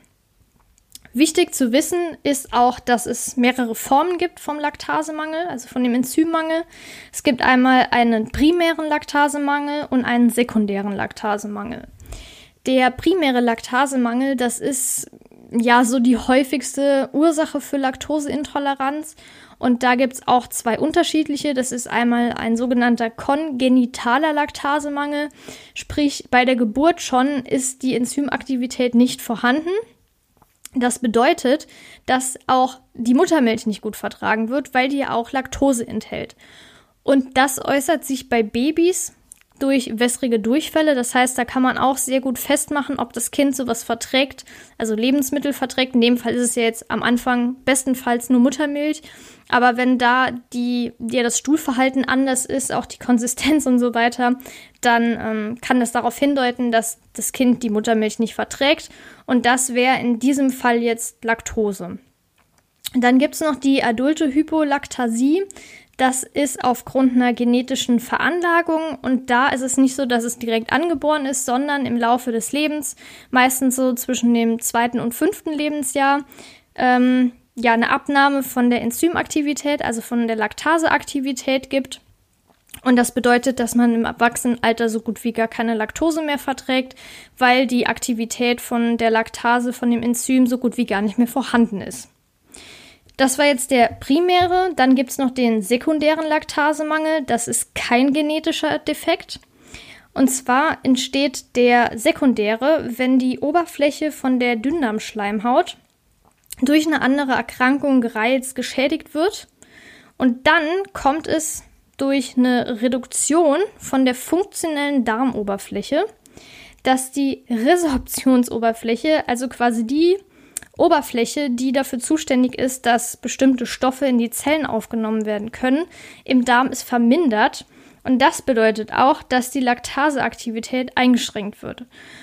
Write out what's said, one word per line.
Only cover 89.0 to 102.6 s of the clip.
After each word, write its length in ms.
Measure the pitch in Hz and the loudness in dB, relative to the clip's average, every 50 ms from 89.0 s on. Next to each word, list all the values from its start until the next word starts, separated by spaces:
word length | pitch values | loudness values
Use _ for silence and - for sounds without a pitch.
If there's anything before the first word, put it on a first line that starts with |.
| 233 226 | 0 2
Laktase, 640 | 220 220 226 - - - - 233 240 247 240 247 | 2 0 0 -2 -8 -4 0 0 2 2 0 -2
von 180 | 240 - 254 240 | -4 -2 0 0
dem 120 | 240 233 | 0 2
Enzym 440 | 233 240 240 240 - - 262 254 254 | 0 -2 -2 -2 0 2 4 4 4
so 120 | 240 254 247 | 4 2 0
gut 180 | 247 233 - | -2 -2 -2
wie 80 | - 240 | -2 -2
gar 160 | - 214 196 | 0 0 -2
nicht 160 | 208 214 196 | -2 0 2
mehr 100 | - 240 | 2 0
vorhanden 540 | 233 - 277 233 - - 233 233 226 202 185 | 2 0 -4 -2 2 2 2 2 2 0 -8
ist. 300 | - - - - - - _ _ _ _ _ _ _ _ - - - - - - - - - _ _ _ _ | -8 -10 -12 -14 -16 -18 _ _ _ _ _ _ _ _ -20 -20 -20 -20 -20 -20 -20 -20 -20 _ _ _ _
Das 220 | - 269 262 262 - | 0 2 2 2 2
war 80 | 294 | 2
jetzt 240 | 285 285 240 - - | 2 2 2 0 2
der 260 | 269 240 233 - - - | 4 4 4 4 2 -8
primäre. 720 | - - 269 320 359 359 359 359 359 349 359 370 370 370 311 | -2 2 2 2 4 4 4 4 4 4 2 2 0 0 2
Dann 180 | - 254 262 262 | 2 4 4 4
gibt's 220 | 262 262 254 - | 4 2 -2 -2
noch 140 | - 269 254 | -2 -2 -2
den 320 | 262 262 247 233 226 220 | 0 0 0 2 2 0
sekundären 640 | 196 - 240 254 - 311 311 302 302 302 311 320 320 311 | 0 0 -2 0 0 0 0 2 2 2 2 0 0 -2
Laktasemangel. 920 | 302 311 302 - - 311 285 302 302 302 311 302 302 311 311 311 320 311 | -2 -2 -2 -4 -2 0 0 0 0 -2 -2 -2 -2 -2 0 0 -2 -2
Das 260 | 262 - - 233 - - | -2 -2 -4 -4 -2 -4
ist 260 | 127 - - - _ | -4 -6 -6 -6 _
kein 380 | - - - 240 240 262 285 | -10 -2 0 2 2 2 2
genetischer 640 | 262 311 302 294 311 311 311 330 302 - - 302 294 302 | 2 0 0 -2 -2 -2 -2 -2 -4 -2 -2 -2 -4 -2
Defekt. 600 | - - 294 - - 320 339 - - - - - _ _ _ _ _ - - - - - - - _ _ | -4 -6 -6 -4 -2 -4 -4 -4 -6 -16 -18 -18 _ _ _ _ _ -20 -20 -20 -20 -20 -20 -20 _ _
Und 160 | _ - 269 254 | _ 0 0 0
zwar 480 | - - - - 247 269 302 320 - - | 0 -2 -2 0 2 2 2 0 -2 -2
entsteht 720 | - 262 254 254 - - - 277 277 294 269 - - _ _ | 0 0 0 0 0 -4 -2 0 0 -2 -2 -6 -16 _ _
der 360 | 247 240 240 240 240 233 - - | 2 4 6 6 4 4 2 -2
sekundäre, 920 | 220 - 302 339 - 294 262 226 214 208 208 226 226 | 0 0 0 0 4 2 2 2 2 0 0 0 0